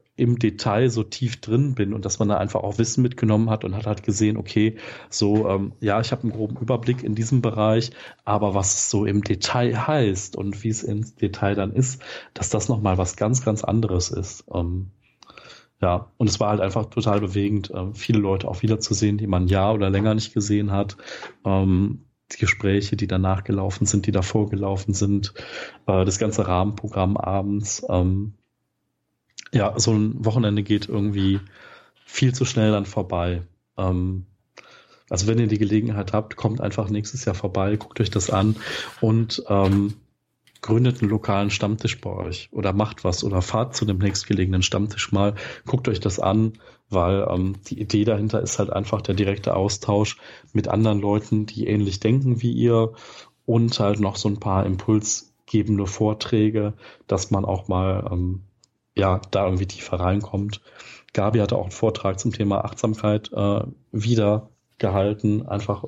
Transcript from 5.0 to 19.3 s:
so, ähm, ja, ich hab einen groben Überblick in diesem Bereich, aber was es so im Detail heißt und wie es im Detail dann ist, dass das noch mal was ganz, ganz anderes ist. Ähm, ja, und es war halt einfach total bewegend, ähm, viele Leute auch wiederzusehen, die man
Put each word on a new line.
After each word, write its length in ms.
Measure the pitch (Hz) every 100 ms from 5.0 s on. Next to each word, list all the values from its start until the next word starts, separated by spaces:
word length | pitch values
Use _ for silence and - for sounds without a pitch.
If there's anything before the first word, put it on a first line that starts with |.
| -
so, 400 | - 104 107 101
ähm, 240 | 98 101 -
ja, 180 | 107 104
ich 140 | 127
hab 100 | 127
einen 100 | 117
groben 260 | 107 107 -
Überblick 440 | 117 120 120 123
in 120 | 113
diesem 260 | 107 113 131
Bereich, 520 | 117 107 107 110 120 - - - -
aber 260 | 104 101
was 220 | 98 92
es 160 | - -
so 160 | 104 104
im 180 | 101
Detail 640 | 104 92 - 123 120 117 117
heißt 500 | 151 110 95 - -
und 260 | 98 98
wie 60 | 110
es 140 | 107
im 240 | - 104 110 -
Detail 380 | 101 98 98
dann 180 | 101 98
ist, 300 | 98 127 - - - -
dass 160 | - 92
das 180 | 107 -
noch 140 | 113
mal 160 | 101 92
was 180 | 90 -
ganz, 260 | 107 127
ganz 220 | 123 107
anderes 460 | - 107 113 90 -
ist. 340 | - 95 - -
Ähm, 380 | 90 85 90 95 - _ _ - - - - _ -
ja, 280 | 92 90 - -
und 100 | 110
es 100 | 92
war 120 | 104
halt 100 | 104
einfach 240 | 95 110
total 360 | 107 - 107 101
bewegend, 520 | 101 98 101 104 101
ähm, 200 | 95 92
viele 240 | 107 - 110
Leute 280 | 98 95 -
auch 140 | 90
wiederzusehen, 560 | 107 110 - 98 104 104
die 100 |
man 180 | 107